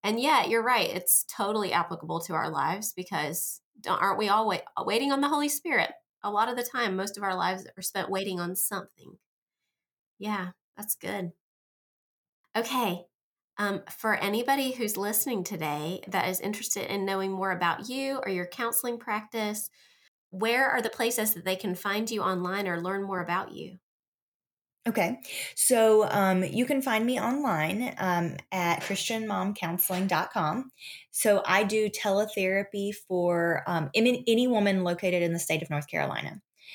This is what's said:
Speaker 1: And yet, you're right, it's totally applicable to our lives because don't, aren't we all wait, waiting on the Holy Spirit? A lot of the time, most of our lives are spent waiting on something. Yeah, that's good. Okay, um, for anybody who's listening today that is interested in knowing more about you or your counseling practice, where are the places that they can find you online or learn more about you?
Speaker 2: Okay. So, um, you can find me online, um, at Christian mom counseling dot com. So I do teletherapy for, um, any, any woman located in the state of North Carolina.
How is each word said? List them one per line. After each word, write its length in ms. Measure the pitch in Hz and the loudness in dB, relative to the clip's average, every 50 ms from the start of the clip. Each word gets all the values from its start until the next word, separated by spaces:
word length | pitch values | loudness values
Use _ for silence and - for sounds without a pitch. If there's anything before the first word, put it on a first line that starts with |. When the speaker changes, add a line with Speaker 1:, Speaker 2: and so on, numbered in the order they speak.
| - | 0
Speaker 1:
And 160 | 202 214 233 | 0 0 2
yet, 300 | 254 285 302 262 202 - | 4 4 6 4 4 4
you're 160 | 220 233 226 | 2 2 2
right, 240 | 240 254 226 185 - | 2 2 2 2 0
it's 360 | - 180 185 - - - - | -2 -4 0 2 2 2 2
totally 480 | - - - 214 196 214 220 208 185 - | 0 -4 -2 -2 0 0 0 0 0 0
applicable 480 | 175 170 - 175 165 - 160 160 165 | 0 0 0 -4 -8 -6 -4 -4 -4
to 120 | 165 - 170 | -4 -2 -2
our 160 | 160 165 160 | -2 -2 0
lives 460 | 156 147 139 147 175 202 214 - - | -2 0 0 0 -2 -2 -4 -8 -8
because 640 | - 185 - 202 160 147 147 160 170 - - - - _ _ _ - | -8 -10 -6 -4 -4 -4 -2 -4 -4 -6 -6 -8 -10 _ _ _ -12
don't, 220 | - - 185 - | -4 -2 0 2
aren't 180 | - 196 190 - | 2 0 2 0
we 120 | 214 202 | 2 2
all 180 | 196 214 226 214 | 2 2 2 2
wait, 140 | 185 - - - _ - | -2 -2 -4 -8 _ -6
waiting 340 | - - 202 233 269 277 277 | -2 0 0 0 2 2 2
on 80 | 277 | 2
the 80 | 277 285 | 2 2
Holy 220 | 302 294 294 294 | 2 0 0 0
Spirit? 400 | - - _ 349 285 214 - - - - _ _ _ _ - | -2 -4 _ 0 0 2 2 0 -4 -10 _ _ _ _ -8
A 40 | 202 | -2
lot 180 | 208 208 220 240 | 0 2 2 2
of 80 | 247 | 0
the 60 | 247 240 | -4 -6
time, 340 | - - 254 240 202 190 | -4 -2 -2 -2 0 0
most 220 | 185 196 214 208 202 | -2 -2 -4 -6 -4
of 40 | 202 | -4
our 140 | 196 185 | -2 -2
lives 300 | 185 175 175 190 185 190 - - | 0 0 -2 -2 -4 -8 -14 -14
are 60 | - 185 | -8 -8
spent 260 | - - 196 175 - | -6 -4 -4 -4 -2
waiting 320 | 190 190 196 196 185 175 | -2 -2 -2 -2 -4 -4
on 160 | 175 175 185 | -4 -4 -2
something. 600 | 185 - - 208 196 - - _ _ - - - - _ _ _ _ _ _ _ _ _ _ _ _ _ _ _ _ _ _ _ _ | -2 -2 -2 -2 -6 -8 -10 _ _ -20 -20 -20 -20 _ _ _ _ _ _ _ _ _ _ _ _ _ _ _ _ _ _ _ _
Yeah, 340 | 196 214 214 196 180 180 180 _ _ _ _ | -6 -4 -4 -4 -4 -8 -10 _ _ _ _
that's 200 | - 214 214 - | -14 -6 -6 -6
good. 380 | - - 185 196 202 185 170 170 _ _ _ _ _ _ _ _ _ _ _ _ _ _ _ _ _ _ _ _ _ _ _ _ | -6 -4 -6 -4 -4 -6 -6 -8 _ _ _ _ _ _ _ _ _ _ _ _ _ _ _ _ _ _ _ _ _ _ _ _
Okay, 460 | 220 233 240 269 262 240 202 175 180 - _ _ _ _ _ _ _ _ _ _ - | -4 -2 0 0 0 0 0 0 -2 -6 _ _ _ _ _ _ _ _ _ _ -4
um, 240 | 208 202 196 202 - - - - | -2 -2 -2 -4 -6 -10 -16 -4
for 160 | - 220 208 | 0 0 0
anybody 560 | - - 202 208 220 240 262 277 277 269 262 | 0 0 0 0 0 2 2 2 2 2 -2
who's 260 | 254 240 233 208 - | -2 -2 -4 -4 -2
listening 480 | 196 196 202 220 - - 277 247 202 180 | -2 -2 -2 0 0 0 0 -2 -2 -2
today 560 | - 208 165 160 151 147 147 151 160 185 185 - - | -4 -4 -4 -2 -2 -2 -2 -4 -4 -6 -6 -8 -4
that 220 | 185 190 - - | -2 0 0 0
is 100 | 185 180 | -2 -2
interested 500 | - 202 208 208 - - - 202 - - | -4 -4 -4 -4 -4 -4 -4 -4 -2 -2
in 140 | 202 202 190 | -2 -2 0
knowing 260 | 196 196 190 190 190 | 0 0 0 0 -2
more 200 | 190 185 190 190 | -2 0 0 0
about 400 | 185 170 180 170 160 - - 226 | 0 2 2 0 0 0 -4 -6
you 300 | 254 269 269 269 277 269 - | -4 -4 -2 -2 -2 -2 -2
or 80 | 202 | -2
your 160 | 190 180 180 | -2 -2 -4
counseling 520 | 180 - - 240 233 226 - - 247 240 233 | -6 -6 -4 -4 -2 -2 -2 -2 -2 -6 -6
practice, 720 | - - 214 208 220 - - 226 214 208 208 214 - - _ - - - _ _ _ _ _ _ _ _ | -4 -4 -4 -4 -4 -4 -4 -2 -2 -2 -2 -4 -8 -10 _ -18 -20 -20 _ _ _ _ _ _ _ _
where 400 | - 190 208 226 233 247 269 262 | -6 -2 0 2 4 4 4 4
are 100 | - 254 | 2 2
the 80 | 226 220 | 0 -2
places 460 | - - 240 233 240 - 214 214 - | -2 0 0 0 2 0 0 0 -2
that 100 | 175 170 | -2 -2
they 120 | 185 190 | -2 -4
can 180 | 185 - 202 180 | -2 -2 -4 -4
find 360 | 180 - 202 196 208 226 226 | -2 -2 -2 -2 0 -2 -2
you 120 | 240 208 180 | -2 0 0
online 460 | 190 185 180 175 180 185 202 202 190 | 0 0 0 -2 -2 -2 -2 -2 -2
or 120 | 175 170 | -2 -2
learn 220 | 170 180 190 196 196 | -2 -2 -2 -2 -4
more 180 | 196 190 180 | -4 -4 -4
about 320 | 170 - 175 180 - - - | -2 -2 -2 -2 -2 -4 -10
you? 240 | - - - 185 185 _ _ _ _ _ _ _ _ _ _ _ _ _ _ _ _ _ _ _ _ _ | -14 -14 -14 -14 -18 _ _ _ _ _ _ _ _ _ _ _ _ _ _ _ _ _ _ _ _ _
Speaker 2:
Okay. 320 | 226 226 - 180 180 247 - - - - - - - - | -2 2 2 2 2 0 -4 -8 -12 -10 -8 -8 -8 -2
So, 520 | - - - 254 233 226 220 220 214 214 - | 0 2 4 6 6 8 8 8 8 6 6
um, 340 | - 202 196 190 190 185 185 | 4 4 4 4 4 4 2
you 220 | - - 214 247 | 0 0 0 0
can 160 | 247 294 269 269 | 2 2 0 2
find 240 | 269 226 220 226 | 0 0 2 2
me 120 | 240 254 247 | 2 0 0
online, 760 | 214 226 254 285 294 254 185 156 151 160 185 214 247 247 - | 0 0 0 0 0 0 2 2 2 0 0 -2 -2 -4 -4
um, 400 | - - 185 180 175 170 165 - 139 - _ - | -2 0 2 2 2 2 0 -2 -6 -10 _ -4
at 300 | 185 175 170 165 - - | 0 2 2 0 0 0
Christian 440 | - 202 190 - - 233 220 220 | -4 -4 -4 -2 -2 -4 -4 -2
mom 280 | 214 202 190 185 196 208 | -2 -2 -2 0 -2 -2
counseling 520 | - - 165 170 175 - - 185 180 190 | -4 -4 -4 -2 -2 -2 0 0 0 0
dot 240 | 190 180 156 180 - | 2 2 2 0 0
com. 400 | - 220 165 151 165 233 262 - _ _ - - - - - _ | -2 0 0 0 0 -2 -4 -8 _ _ -18 -18 -18 -18 -20 _
So 320 | - - - 226 208 196 - | -6 0 4 6 6 6 6
I 180 | - 180 196 214 | 4 4 4 4
do 240 | 196 214 220 214 208 | 4 2 2 2 0
teletherapy 1080 | 208 - - 214 196 196 214 214 214 208 190 185 190 196 202 196 - 202 202 202 208 - - _ | -2 -2 0 2 2 2 2 0 0 -2 0 2 2 0 -2 -2 -4 -4 -4 -4 -4 -6 -6 _
for, 540 | 185 180 175 175 175 170 170 170 165 - - | 0 2 2 2 4 4 2 2 2 0 0
um, 220 | - 180 165 156 143 - | 0 0 0 0 2 2
any, 280 | 214 226 247 247 247 - | 4 6 6 4 4 4
any 200 | - 226 226 247 | 4 4 4 6
woman 380 | 254 240 214 208 202 190 190 180 | 4 4 4 4 4 4 4 2
located 380 | 175 175 175 - 185 175 180 175 | 2 0 0 0 2 2 4 2
in 100 | 170 170 | 2 0
the 60 | 170 | 0
state 240 | - - 160 156 170 | 0 0 0 -2 0
of 80 | - | -2
North 180 | 151 147 147 - | -4 -4 -4 -4
Carolina. 540 | - 165 147 139 - - - - - - _ _ _ _ - - | -2 -2 0 0 -2 -2 -4 -6 -10 -12 _ _ _ _ -20 -20